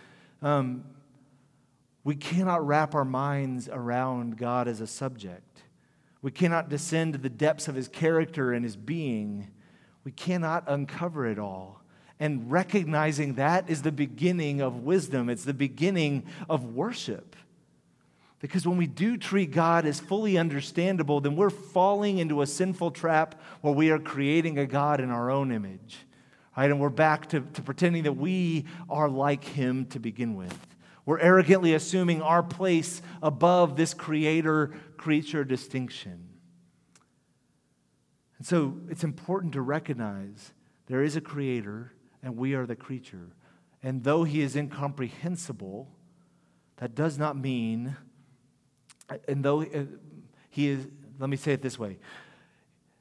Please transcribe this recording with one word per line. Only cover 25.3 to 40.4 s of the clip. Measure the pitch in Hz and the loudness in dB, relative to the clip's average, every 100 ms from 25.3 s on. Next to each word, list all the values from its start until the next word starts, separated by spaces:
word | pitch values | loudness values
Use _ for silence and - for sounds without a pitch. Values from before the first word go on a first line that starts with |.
own | 139 135 | 0 0
image. | 113 98 95 - - - _ _ _ _ - | -2 -4 -10 -16 -20 -20 _ _ _ _ 0
Right? | 139 | 2
And | 143 | 4
we're | 143 | 2
back | 123 156 151 - | 4 4 4 0
to, | 156 | -4
to | 127 - | -4 -8
pretending | 139 135 175 170 | -8 0 2 2
that | 147 135 | 0 0
we | 151 185 175 160 143 - - | 0 0 2 0 -2 -10 -6
are | 147 151 | 0 2
like | 131 139 139 | 2 2 0
him | - 143 127 131 127 | -2 -2 -2 -2 -4
to | 127 | -6
begin | 113 107 117 | -8 -4 -4
with. | 101 90 - - - - - - | -6 -8 -12 -16 -20 -20 -8 -2
We're | 160 | 4
arrogantly | 165 185 151 190 175 | 8 8 8 6 6
assuming | 156 - 185 175 165 | 2 2 0 2 2
our | 156 170 | 4 2
place | 170 - 190 170 156 - - - | 2 -2 0 2 0 -8 -14 -4
above | 156 131 170 175 170 139 | -2 4 6 6 6 4
this | 160 | 0
creator-creature | - - 156 156 160 156 156 147 - - - 156 151 147 160 | -2 -4 0 2 2 2 2 2 -4 -18 -8 0 0 0 -2
distinction. | 135 127 - 131 123 - - 87 90 - _ _ _ _ _ _ _ _ _ _ _ _ _ _ _ _ _ _ _ - | 0 -2 -4 -6 -6 -10 -14 -16 -18 -20 _ _ _ _ _ _ _ _ _ _ _ _ _ _ _ _ _ _ _ -12
And | - | 0
so | 175 139 - - | 2 2 -2 -10
it's | 160 | -6
important | 160 139 - 190 175 | -4 -4 -4 -2 -2
to | 139 | -4
recognize | 127 151 156 127 107 98 98 107 | -2 -2 -4 -4 -4 -6 -10 -14